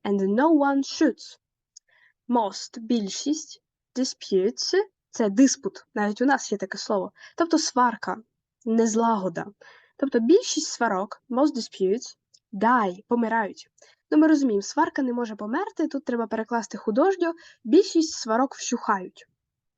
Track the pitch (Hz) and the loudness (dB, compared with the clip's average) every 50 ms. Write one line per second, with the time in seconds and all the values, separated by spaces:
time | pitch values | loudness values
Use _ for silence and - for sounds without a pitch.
0 | - - 196 202 190 190 202 226 277 330 330 294 277 277 277 277 269 - - - | -4 -2 0 0 2 2 2 2 4 4 4 4 4 2 2 0 -2 -2 0 0
1 | 330 277 - - - - - _ _ _ _ _ _ _ _ - _ _ _ _ | 2 2 2 -2 -8 -20 -20 _ _ _ _ _ _ _ _ -20 _ _ _ _
2 | _ _ _ _ _ - 240 247 220 196 202 - - - - 254 226 220 247 233 | _ _ _ _ _ -2 -2 0 0 -2 -6 -10 -14 -14 -14 -16 -4 -2 -2 -2
3 | 208 190 - - - 285 302 311 - - - - _ _ _ _ _ _ _ 254 | -2 -4 -6 -6 -4 -4 -4 -4 -6 -12 -20 -20 _ _ _ _ _ _ _ -6
4 | 262 262 - - - - 202 185 185 214 254 - - - - 370 415 403 _ _ | -6 -6 -6 -10 -6 -2 0 0 2 0 -2 -4 -4 -2 0 0 0 -2 _ _
5 | _ _ - - 233 208 196 202 277 254 - - - 196 - - - _ _ 226 | _ _ -4 -2 -2 0 4 6 6 4 4 0 -6 -10 -10 -10 -16 _ _ -4
6 | 208 208 208 - 247 269 277 247 - - 214 196 - 190 - 196 - - 226 190 | -2 -2 -2 0 2 2 2 0 0 -4 -6 -6 -4 -8 -8 -10 -6 -4 -2 -2
7 | 180 202 - _ - - - - 339 339 339 311 320 - - 254 247 240 226 - | -4 -6 -10 _ -20 -14 -4 -4 0 2 2 0 0 0 0 2 2 2 0 -2
8 | - - 185 220 - _ _ _ _ _ _ _ _ 233 220 233 226 226 208 226 | -6 -8 -8 -8 -12 _ _ _ _ _ _ _ _ 0 2 2 2 2 2 2
9 | 233 233 226 208 185 180 170 - - 208 202 _ - - - - _ _ _ - | 2 2 0 0 -2 -4 -6 -8 -10 -12 -14 _ -20 -20 -20 -20 _ _ _ -4
10 | - 277 - 240 226 233 330 440 508 - - 302 - - - - 240 226 202 185 | -4 -2 0 0 4 6 4 4 4 0 -4 -6 -6 -6 -4 -2 -2 0 0 -2
11 | 196 208 - - _ _ 240 240 285 311 277 247 214 - - - 196 185 196 247 | -4 -6 -10 -16 _ _ 0 2 2 2 0 -2 -8 -8 -4 -2 -2 0 0 -2
12 | - - - _ _ _ _ _ _ _ - 190 202 226 247 247 214 190 180 185 | -4 -10 -18 _ _ _ _ _ _ _ -6 -2 0 2 2 2 2 -2 -4 -8
13 | - _ 240 240 233 220 220 226 214 190 - - - - _ _ - _ _ _ | -6 _ -2 0 0 0 0 -2 -2 -4 -6 -12 -20 -20 _ _ -20 _ _ _
14 | _ _ - 302 311 311 311 285 277 254 214 202 196 - - - 320 339 - - | _ _ 4 4 6 6 6 4 4 2 0 0 -2 -2 -2 0 0 0 0 -2
15 | 269 247 240 240 240 220 214 208 214 208 233 311 403 440 - - 330 302 - 277 | -2 -2 -2 -4 -4 -6 -6 -8 -8 -4 -4 -4 -4 -4 -4 -4 -4 -4 -4 -6
16 | - - 247 233 226 214 - 220 220 - 240 233 214 - - 214 - - 208 240 | -4 -4 -4 -4 -4 -4 -4 -6 -4 -2 -4 -4 -4 -6 -10 -6 -6 -2 2 2
17 | 302 381 392 370 349 330 339 330 - - - _ _ 220 220 349 403 - - 339 | 2 2 2 0 -2 -4 -4 -6 -12 -20 -20 _ _ 4 4 4 4 4 2 0
18 | 320 320 - - - 233 220 233 262 277 - - - - 247 233 - - 214 190 | 0 0 -4 -8 -4 -2 0 0 0 -2 -4 -8 -6 -6 -6 -4 -2 -2 -2 -2
19 | 185 190 - - - _ _ _ _ _ _ _ _ _ _ | -4 -8 -14 -20 -20 _ _ _ _ _ _ _ _ _ _